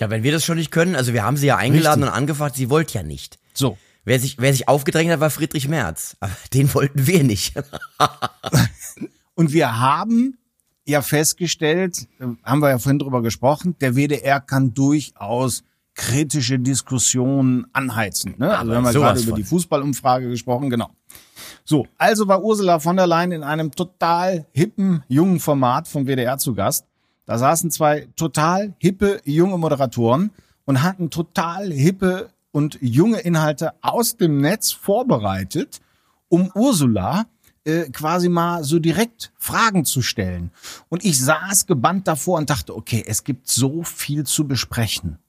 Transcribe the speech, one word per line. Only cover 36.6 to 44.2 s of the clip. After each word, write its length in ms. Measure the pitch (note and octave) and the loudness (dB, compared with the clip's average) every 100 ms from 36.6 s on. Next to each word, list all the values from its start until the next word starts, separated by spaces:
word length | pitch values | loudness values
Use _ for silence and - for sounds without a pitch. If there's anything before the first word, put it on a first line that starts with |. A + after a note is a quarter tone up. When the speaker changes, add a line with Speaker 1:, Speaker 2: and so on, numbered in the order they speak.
| C4 G3+ C3+ G2+ F#2 E3 A3+ _ _ _ | 2 4 2 2 0 -2 -4 _ _ _
Speaker 2:
äh, 260 | D3+ E3 D3+ | -4 -2 -4
quasi 400 | A#2+ D#3 F3+ F3 | -6 -2 0 2
mal 340 | F3 E3+ F3 | 2 0 -2
so 140 | C#3+ E3 | 0 0
direkt 520 | D#3+ D#3+ A#3 - - _ | 2 0 -2 -4 -18 _
Fragen 480 | - F#3 A3 F#3+ | -6 0 2 2
zu 160 | C3+ C3+ | 0 -2
stellen. 520 | A#2 - F#2 F2+ E2+ - - - _ | -2 -2 -4 -4 -8 -12 -18 -20 _
Und 160 | F3 | -4
ich 160 | G3+ C3+ | 0 0
saß 440 | C3 D#3 F#3 G3+ - | 2 0 0 -2 0
gebannt 420 | D3+ D#3 F#3 F#3 | 0 0 -2 -2
davor 300 | E3+ - E3+ | -2 -2 -2
und 100 | D3 | 0
dachte, 260 | D3 - | -4 -4
okay, 300 | F2 - A2+ - | -12 -6 -6 -4
es 180 | G#2+ | -6
gibt 240 | - B2 - | -6 -8 -4
so 340 | - C3+ D#3+ | -2 0 -2
viel 420 | E3 - - D3 | -8 -10 -6 -4